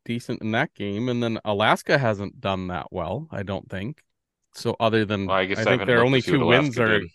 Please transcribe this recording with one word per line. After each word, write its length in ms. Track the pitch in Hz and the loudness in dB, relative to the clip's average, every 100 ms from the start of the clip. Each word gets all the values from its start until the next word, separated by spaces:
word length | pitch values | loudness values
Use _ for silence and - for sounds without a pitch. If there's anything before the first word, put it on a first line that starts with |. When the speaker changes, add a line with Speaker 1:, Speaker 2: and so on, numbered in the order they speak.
Speaker 1:
decent 380 | - 117 - 123 | -8 -8 -6 -6
in 80 | 110 | -2
that 240 | 110 156 | -2 -2
game, 340 | - 101 101 127 | -4 -6 -4 -2
and 140 | 120 | -2
then 160 | 117 110 107 | -2 -2 -2
Alaska 500 | 101 110 180 - 156 | 2 4 2 2 2
hasn't 440 | 123 101 101 - | 2 0 -4 -6
done 240 | 98 95 92 | -4 -2 -4
that 240 | 87 - | -6 -8
well, 340 | 92 82 113 160 | -6 -6 -6 -8
I 120 | - | -10
don't 260 | 95 95 - | -6 -8 -8
think. 320 | 95 104 156 _ _ _ _ _ | -10 -10 -12 _ _ _ _ _
So 220 | - 120 - | -8 -4 0
other 240 | 113 110 101 | 2 2 0
than, 200 | 104 95 | -2 0
Speaker 2:
Well, 80 | 95 | 0
I 100 | 95 | 0
guess 120 | 98 | 0
Speaker 1:
I 40 | |
Speaker 2:
I 20 | |
Speaker 1:
think 60 | 110 | 2
Speaker 2:
haven't 160 | - 98 | 2 4
Speaker 1:
their 100 | 120 | 4
Speaker 2:
looked 80 | 123 | 4
Speaker 1:
only 140 | 135 | 2
Speaker 2:
to 40 | |
see 80 | - | 2
what 60 | 147 | 2
Speaker 1:
two 40 | |
wins 300 | - 123 147 | 4 4 2
Speaker 2:
Alaska 80 | 117 | 0
Speaker 1:
are, 180 | 113 104 | 2 2
Speaker 2:
did. 100 | 87 | -2